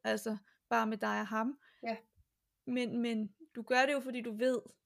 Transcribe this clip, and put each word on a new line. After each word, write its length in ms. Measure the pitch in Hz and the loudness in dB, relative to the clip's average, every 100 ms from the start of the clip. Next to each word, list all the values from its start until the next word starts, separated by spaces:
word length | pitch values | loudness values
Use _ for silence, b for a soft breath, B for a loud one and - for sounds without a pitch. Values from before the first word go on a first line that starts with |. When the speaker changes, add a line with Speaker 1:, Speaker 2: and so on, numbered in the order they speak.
Speaker 1:
altså 340 | 220 214 226 214 b b _ | -2 -2 -2 -6 b b _
bare 180 | 226 220 | 0 2
med 100 | 214 | 0
dig 220 | 214 208 | -2 -2
og 80 | 208 | -2
ham. 320 | 220 226 277 b b | -2 -2 -4 b b
Speaker 2:
Ja. 120 | 233 226 - _ _ _ _ _ - | -6 -6 -10 _ _ _ _ _ -4
Speaker 1:
Men, 320 | 247 240 240 | -2 0 0
men 340 | 233 220 214 - 311 240 | 0 0 -2 -8 -14 -12
du 60 | |
gør 240 | 226 254 269 | 2 4 6
det 80 | |
jo, 60 | 285 | 2
fordi 220 | 262 247 | -2 -6
du 100 | 233 | -6
ved, 280 | 214 254 240 - - | 0 2 2 -2 -16